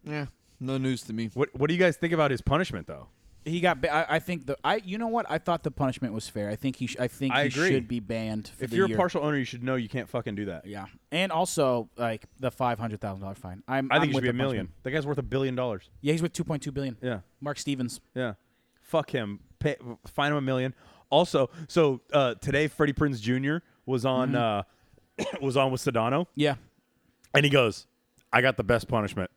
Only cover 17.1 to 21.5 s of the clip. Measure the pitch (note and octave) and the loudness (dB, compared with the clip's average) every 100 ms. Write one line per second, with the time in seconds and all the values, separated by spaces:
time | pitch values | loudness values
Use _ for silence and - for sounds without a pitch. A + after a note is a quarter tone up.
17.1 | G#2+ - _ C#3+ C#3+ - C#3 B2 - _ | -6 -10 _ -8 -6 -4 -2 -2 -6 _
18.1 | B2+ B2+ G2+ _ _ _ _ - D#3+ C#3+ | -4 -4 -6 _ _ _ _ -2 -2 0
19.1 | C3+ G#2+ G2+ - _ D3+ C#3+ B2 A#2 - | -2 -2 -6 -12 _ -2 -2 -8 -14 -10
20.1 | - C#3+ D3 C3+ B2+ C3 - - - _ | -2 0 0 0 0 -2 -6 -20 -20 _
21.1 | C#3+ F3 D3 C3 | 4 6 4 2